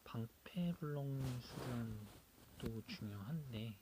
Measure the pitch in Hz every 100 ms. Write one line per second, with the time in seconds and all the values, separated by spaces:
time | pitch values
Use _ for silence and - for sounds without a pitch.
0 | - 117 117 - - 180 175 170 151 147
1 | 139 135 131 123 - - 127 120 113 107
2 | 104 - - - - - - 113 - 196
3 | 107 104 98 160 139 117 113 107